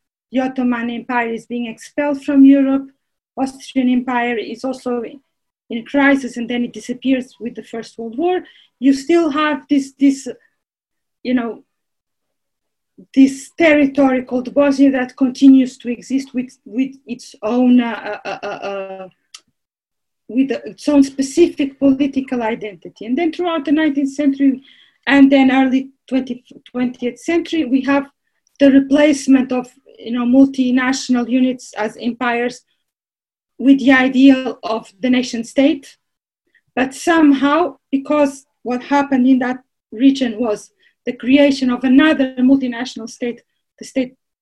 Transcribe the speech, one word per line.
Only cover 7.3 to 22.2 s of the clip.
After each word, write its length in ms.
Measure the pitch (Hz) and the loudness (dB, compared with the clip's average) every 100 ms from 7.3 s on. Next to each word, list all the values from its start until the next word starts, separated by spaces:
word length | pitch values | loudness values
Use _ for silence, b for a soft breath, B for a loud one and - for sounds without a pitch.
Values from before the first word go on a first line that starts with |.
| _ | _
with 160 | 226 247 | -14 -14
the 80 | |
First 340 | - 226 220 - | -14 -14 -14 -14
World 200 | 226 233 | -14 -6
War. 260 | 349 370 b b b _ | -4 -4 b b b _
You 140 | 262 | 0
still 360 | 269 - 339 320 | 0 0 0 0
have 380 | 285 302 294 - | -2 -2 -4 -2
this, 240 | 285 269 | -2 -2
this, 340 | _ 277 269 247 - _ _ _ _ _ _ _ _ | _ 0 0 -6 -16 _ _ _ _ _ _ _ _
you 100 | - | -4
know, 300 | 247 233 135 _ _ _ _ _ _ _ _ _ _ _ _ _ _ 180 269 | -4 -4 -10 _ _ _ _ _ _ _ _ _ _ _ _ _ _ -6 2
this 360 | 269 - - - | 2 2 -14 0
territory 680 | 330 294 277 277 269 254 | 2 4 2 2 0 0
called 300 | 254 247 247 | -4 -6 -4
Bosnia 380 | 285 285 269 277 | 0 0 2 2
that 240 | 262 254 - | 2 -6 -4
continues 600 | 262 254 277 269 254 - | -4 4 6 6 4 -4
to 120 | 240 | -10
exist 440 | 240 - 269 - | -10 -6 -6 -6
with, 240 | 254 247 - - | -8 -8 -14 -12
with 300 | 214 269 - - | -6 -6 -8 -16
its 280 | 240 - - | -16 -16 -10
own, 380 | 214 247 254 247 | -4 0 4 4
uh, 400 | 233 202 208 208 - | 2 -6 -10 -12 -10
uh, 140 | - | -10
uh, 40 | 202 | -10
uh, 600 | - 202 196 190 190 185 _ _ - _ _ _ _ _ _ _ _ _ | -10 -10 -10 -10 -14 -16 _ _ -20 _ _ _ _ _ _ _ _ _
with 240 | 226 269 | -4 -2
its 360 | 226 220 - - | -4 -10 -10 0
own 140 | 285 | 2
specific 760 | 269 - 269 - 349 - 269 - | 2 0 -4 0 0 0 -6 0
political 640 | 277 269 285 269 | 0 2 -2 -4